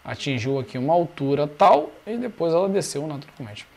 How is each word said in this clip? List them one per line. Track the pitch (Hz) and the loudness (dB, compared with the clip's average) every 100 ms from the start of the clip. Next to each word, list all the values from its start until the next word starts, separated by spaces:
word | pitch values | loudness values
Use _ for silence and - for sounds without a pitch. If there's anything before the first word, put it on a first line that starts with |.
atingiu | - 117 143 123 123 139 | -12 -6 -4 -2 -2 -2
aqui | 123 131 | -4 -4
uma | 139 | 2
altura | 175 170 - 139 143 147 | 2 0 -2 -2 0 -2
tal, | - 196 143 - - 208 | 4 6 6 4 -10 -8
e | 233 | -6
depois | 247 - 165 | -6 -4 0
ela | 165 196 | 2 2
desceu | 196 147 143 156 | 0 -2 -6 -6
naturalmente. | 143 - - 110 107 - | -8 -12 -14 -14 -14 -18